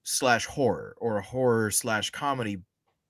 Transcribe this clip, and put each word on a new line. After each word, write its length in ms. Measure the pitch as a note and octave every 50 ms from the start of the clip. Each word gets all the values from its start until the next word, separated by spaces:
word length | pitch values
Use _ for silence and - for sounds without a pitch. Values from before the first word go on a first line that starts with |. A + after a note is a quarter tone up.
| -
slash 420 | - - - C#3 B2 A#2 A2 -
horror 500 | - - D3 C3+ A2+ F2+ - - - -
or 200 | - A2+ A#2 G#2+
a 40 | G2+
horror 500 | - - B2 C3 B2+ B2 A#2 A2+ A2 G#2
slash 380 | - - - A#2+ G#2+ G#2 G2+ -
comedy, 480 | - - D3 C#3+ C3+ C3 A2+ G#2 G2+ F#2 F2+ _ _ _ _ _ _ _ _